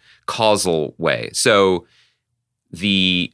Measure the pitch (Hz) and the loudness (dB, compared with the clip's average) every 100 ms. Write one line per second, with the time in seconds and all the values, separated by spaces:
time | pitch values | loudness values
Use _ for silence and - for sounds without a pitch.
0 | _ _ - - 110 104 92 80 76 - | _ _ -10 -2 2 2 0 -2 -4 -4
1 | 82 60 58 - 127 104 95 90 - _ | -2 -2 -4 -2 2 4 4 0 -4 _
2 | _ _ _ _ _ _ _ - 101 98 | _ _ _ _ _ _ _ -6 -2 0
3 | 92 90 87 | 2 0 -2